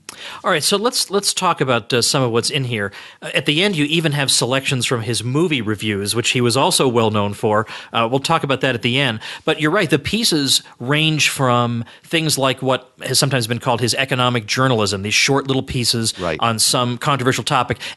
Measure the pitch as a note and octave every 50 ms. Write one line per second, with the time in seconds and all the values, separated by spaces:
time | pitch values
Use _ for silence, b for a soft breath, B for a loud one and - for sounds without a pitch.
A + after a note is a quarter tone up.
0 | - B B B B B B B - G#3 F3+ D3+ - - G3+ G3 A3 B3+ C4 -
1 | - - F#3 G3+ G3 - - - F#3 F3 E3 - D3 C3 A#2+ A#2 - - C3 A#2
2 | A2+ - - C#3 C3 A#2 A2+ A#2 A2 - C#3 C#3+ C3 A#2+ A#2+ G#2 G2+ G2 B B
3 | B B B B D#3+ D3+ - E3+ C#3 D3+ D3 D#3+ G3 G#3 G3 D3 D3 D3 D#3+ E3+
4 | D#3+ D#3 C#3+ D3 C3+ A#2+ - - C3 A#2 C3 C3+ C3+ - C#3 B2 A2+ - C3 A2+
5 | G#2 A#2+ A2+ G2+ A2 B2 C3 D3+ F3+ F3 D#3 B2 G#2 G#2+ G#2+ G2+ G#2+ G#2+ G#2 G2
6 | G2+ G2+ G#2+ A#2+ A#2 - - B2+ A#2+ A#2+ A2 C3+ D3+ F#3 - - D3 C3 A2+ A#2+
7 | A2+ G#2+ G#2+ G#2+ G2+ G2+ G2+ - - G#2+ G#2 G#2+ A2 B B B B B - A2+
8 | A#2 A2+ C3 C#3 C3+ - E3 D3+ - C#3 C3 - D3 C3 A#2+ A2 C3 A#2+ A#2+ C#3
9 | C#3+ B2 A2 G#2+ B B B B B D#3+ D#3 D#3 D3+ D#3 F3+ G#3+ F#3 C3 D#3+ C#3+
10 | C#3+ - G3 A3+ A3+ - F3 D3 C#3 B2+ - - B B B B A#2+ B2+ D3 D3+
11 | D#3 D#3 D#3 C#3+ C3+ - - - C#3 B2 A#2+ A#2+ A#2+ A#2+ A#2+ A#2 A#2 B B B
12 | B - E3+ E3 D#3+ D3+ - C#3 C3+ C3 B2+ - C3 C3 B2+ - - _ _ -
13 | - C3 C3 - D3+ C3+ C#3 B2+ A2 A2+ A#2+ A2+ - C3+ A#2+ A2+ B2+ A2 B2 C3+
14 | C3+ - C#3 B2+ B2 B2 B2 A#2+ G#2 G#2 - C3 C3 C3 B2 A2 G#2+ F#2+ G#2 F#2+
15 | G2 G#2+ G#2 - - - C3+ C#3 C3+ C3+ C3 C3 C3+ - - B2+ A2+ - - A2+
16 | A2+ G#2+ - F#2 F2+ E2+ D#2 - - A#2 A#2 - - - - B2+ B2 A#2+ A#2+ -
17 | - D3+ C#3 B2 B2 C3 B2+ - A2+ - D3 B2+ A#2+ - A#2+ - B B B